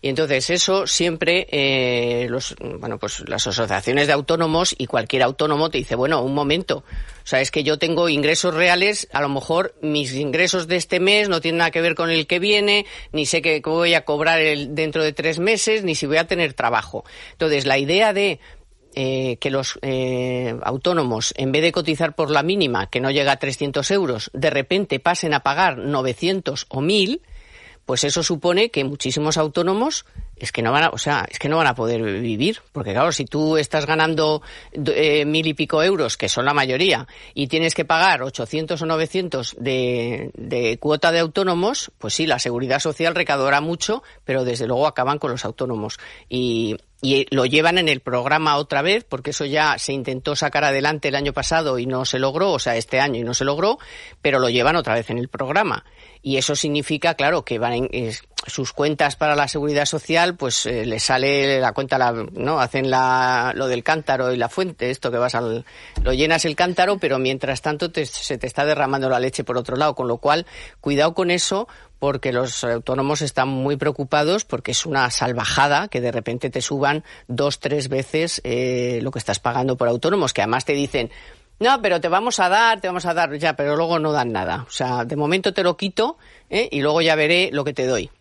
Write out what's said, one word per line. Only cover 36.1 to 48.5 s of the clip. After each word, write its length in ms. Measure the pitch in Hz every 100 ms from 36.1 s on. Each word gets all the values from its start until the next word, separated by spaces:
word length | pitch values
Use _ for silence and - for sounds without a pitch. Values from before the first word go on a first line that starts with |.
| -
que 100 | 98
son 180 | - 131
la 80 | 147
mayoría, 520 | 131 131 185 123 - - - -
y 100 | 139
tienes 300 | 160 165 156
que 100 | 151
pagar 380 | 165 185 151
ochocientos 580 | 131 - 117 156 156 165
o 60 | 160
novecientos 680 | 160 160 190 180 135 117 -
de, 720 | 123 131 123 123 117 117 -
de 460 | - 120 123 117 113
cuota 320 | 147 147 170
de 80 | 165
autónomos, 720 | 165 196 190 175 196 277 - _
pues 160 | 110 -
sí, 100 | 156
la 140 | 123
Seguridad 400 | 123 120 131 135
Social 340 | 165 147 165
recaudará 480 | 165 170 143 135 143
mucho, 400 | 151 170 - 226 - -
pero 200 | - 131 123
desde 200 | 120 117
luego 220 | 123 151
acaban 320 | - 127 143
con 100 | 139
los 160 | 123 101
autónomos. 540 | - 127 113 107 - - - -
Y, 500 | 127 123 113 113 107 _ _
y 240 | 131 139 135
lo 160 | 135 127
llevan 320 | 147 165 180
en 100 | 165
el 120 | 131
programa 560 | - 123 127 156 156